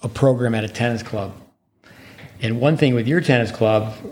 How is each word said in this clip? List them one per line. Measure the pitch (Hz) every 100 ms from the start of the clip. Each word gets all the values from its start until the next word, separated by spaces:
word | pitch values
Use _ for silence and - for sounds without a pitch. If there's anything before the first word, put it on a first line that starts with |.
a | 117
program | - 139 123 123
at | 113
a | 110
tennis | - 120 117
club. | - 107 98 - - _ _ _ - - - - - -
And | 113 113
one | 135 156
thing | 143
with | 123 113
your | 165
tennis | 160 127 110
club, | - 110 110 107 - -